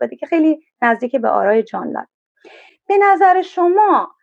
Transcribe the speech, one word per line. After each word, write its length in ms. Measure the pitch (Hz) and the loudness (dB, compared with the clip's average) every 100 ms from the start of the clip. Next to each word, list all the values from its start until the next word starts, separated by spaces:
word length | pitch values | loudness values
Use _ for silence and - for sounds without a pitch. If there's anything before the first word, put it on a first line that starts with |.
بده 160 | 233 254 | -10 -10
که 100 | 294 | -4
خیلی 380 | 339 311 311 _ _ | 0 0 -2 _ _
نزدیک 340 | 240 226 247 262 | -2 -2 -4 -4
به 120 | 220 | -2
آرای 340 | 208 196 220 | 0 0 0
جان 280 | 185 196 175 | -2 -8 -10
لاک. 180 | - - _ _ _ - - - _ - | -12 -14 _ _ _ -20 -20 -20 _ -4
به 120 | 392 | 0
نظر 440 | 403 381 370 370 | 2 4 2 2
شما 680 | 359 - 349 370 415 277 180 _ | -2 -2 0 2 2 0 -4 _